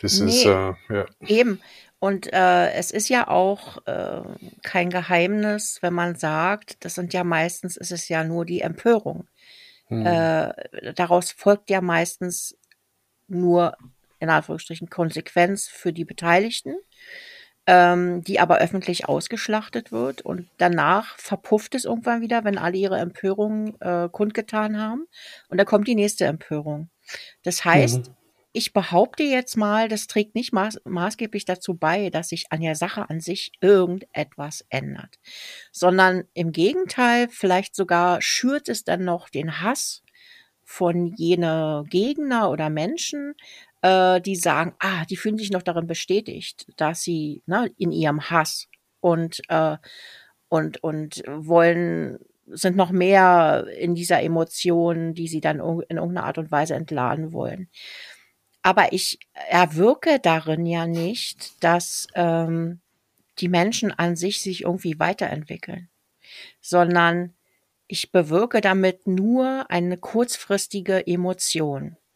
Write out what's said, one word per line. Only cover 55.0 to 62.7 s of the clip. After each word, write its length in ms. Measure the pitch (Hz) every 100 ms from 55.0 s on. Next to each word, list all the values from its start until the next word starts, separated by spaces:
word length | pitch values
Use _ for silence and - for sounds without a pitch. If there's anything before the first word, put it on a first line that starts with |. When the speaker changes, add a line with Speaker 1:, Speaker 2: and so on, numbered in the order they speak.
| 165
Speaker 2:
die 140 | 165 165
sie 120 | 156
dann 180 | 156 151
irg-, 240 | 170 170 -
in 100 | 165
irgendeiner 280 | 175 180 -
Art 120 | -
und 120 | 156
Weise 220 | 147 156
entladen 580 | - 160 147 123 156 160
wollen. 360 | 165 - 190 180 - - - - - _ _ _ _
Aber 300 | 185 185 180
ich 240 | 185 - - _ - 73
erwirke 680 | 165 175 156 214 - 330 277
darin 440 | 175 160 160 156 170
ja 200 | 170 170
nicht, 760 | 165 170 240 - - - -
dass, 440 | 165 175 - - -
ähm, 640 | - 170 165 165 165 165